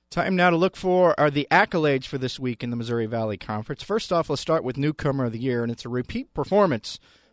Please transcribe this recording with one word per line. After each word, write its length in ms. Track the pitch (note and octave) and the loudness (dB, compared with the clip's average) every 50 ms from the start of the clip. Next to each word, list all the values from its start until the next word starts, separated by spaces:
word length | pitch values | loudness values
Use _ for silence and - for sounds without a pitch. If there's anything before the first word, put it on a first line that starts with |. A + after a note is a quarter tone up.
| _ - | _ -8
Time 280 | - F3 - - F#3+ | -4 -2 -2 0 2
now 140 | F3+ F3 F3+ | 4 4 4
to 40 | E3+ | 4
look 220 | E3 F3+ F#3 - | 4 2 0 0
for, 420 | - - F#3 F3+ F3+ F3+ E3+ D3 - | -2 0 2 4 6 6 4 4 4
are 100 | D3 D3+ | 2 2
the 160 | C#3 D3 C#3+ - | 2 0 0 4
accolades 540 | D#3+ F3+ G#3 - - E3+ D#3 D3 C#3 C3+ C3 | 4 4 4 4 2 0 2 2 2 0 -2
for 120 | - - | -4 -6
this 220 | C3 B2+ B2 - - | -4 -4 -4 -6 -4
week 240 | C3 B2 A#2+ - - | -4 -4 -4 -4 -6
in 60 | A#2+ | -6
the 80 | A#2+ | -4
Missouri 300 | A#2+ A2+ A#2 A#2 A#2 A2+ | -4 -4 -2 -2 -2 -2
Valley 280 | A2 A#2 A2+ A2+ A2 G#2 | -2 -2 -2 -2 -2 -4
Conference. 480 | F#2+ - - G#2+ G#2+ A2 - C#3+ - - | -6 -6 -6 -6 -6 -4 -6 -10 -10 -6
First 300 | - G3+ A3+ - - F#3 | -4 -4 -4 -2 0 0
off, 160 | E3+ D#3+ - | 0 0 0
let's 120 | D3 - | -4 -4
start 220 | - - D#3+ E3 - | 0 0 0 0 0
with 140 | B2+ B2 | -2 -4
newcomer 480 | C#3 C#3 D#3 D3+ - - D3 C#3 C#3 C3 | -2 -2 -2 -2 -2 -2 -2 0 0 -2
of 80 | A#2+ A2 | -2 -4
the 40 | |
year, 260 | A2+ B2 C3 B2 A#2+ A#2 | -4 -2 -2 0 0 0
and 80 | A#2 A#2 | -2 -4
it's 100 | - - | -6 -8
a 60 | B2 | -6
repeat 440 | A#2+ B2 B2 - - A#3 C#4 _ - | -4 -4 -4 -4 -6 -8 -8 _ -6
performance 640 | D#3+ C#3 - F#3 G#3 G3+ F3+ C3 A2 - - - - _ _ _ _ _ _ | -6 -2 0 2 2 4 2 2 -2 -6 -10 -14 -16 _ _ _ _ _ _